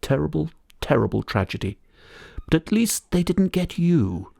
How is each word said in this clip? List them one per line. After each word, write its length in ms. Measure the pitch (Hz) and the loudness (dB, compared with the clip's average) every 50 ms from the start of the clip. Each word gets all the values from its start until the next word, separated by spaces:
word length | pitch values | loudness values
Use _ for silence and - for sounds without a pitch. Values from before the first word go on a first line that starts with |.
Terrible, 480 | - - 143 135 151 151 151 156 151 160 - _ _ _ - - | -2 -2 0 0 0 -2 -2 -2 -4 -4 -8 _ _ _ -14 -14
terrible 420 | - - 139 123 110 101 - 107 - | -2 0 2 2 2 0 -2 -4 -4
tragedy. 540 | - - - 101 92 - - - 95 101 _ _ _ _ _ - - - - - - - - - | -2 -2 -2 -2 -2 -4 -6 -6 -6 -8 _ _ _ _ _ -20 -20 -20 -20 -20 -16 -16 -16 -2
But 100 | - - | 0 0
at 160 | 165 160 - | 0 2 2
least 400 | - 214 233 214 - - _ _ | 2 2 2 2 0 -4 _ _
they 120 | - 175 175 | 0 0 0
didn't 260 | - 180 - 190 185 | 2 2 2 2 2
get 280 | - 180 180 165 - | 2 -2 -4 -2 -2
you. 540 | - 170 170 175 165 110 95 92 82 95 - _ _ | 0 2 4 4 4 4 2 -2 -4 -8 -12 _ _